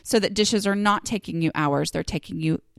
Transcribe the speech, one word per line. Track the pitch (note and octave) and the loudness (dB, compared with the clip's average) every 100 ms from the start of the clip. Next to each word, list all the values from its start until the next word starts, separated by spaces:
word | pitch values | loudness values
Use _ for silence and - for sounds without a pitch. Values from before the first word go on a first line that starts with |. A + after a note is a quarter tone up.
so | - A3+ | 0 2
that | F#3+ | 2
dishes | G3+ G#3 G#3+ G3 | 2 2 2 0
are | G3+ | 2
not | G#3 G#3 - | 2 0 -2
taking | G#3+ - E3 | -6 -4 -2
you | D#3+ - | 0 0
hours, | D3 C#3+ D#3 | 0 0 0
they're | D#3+ | -4
taking | D#3+ D#3+ - E3 | -4 -6 -6 -4
you | D#3+ D#3+ - | -2 -2 -4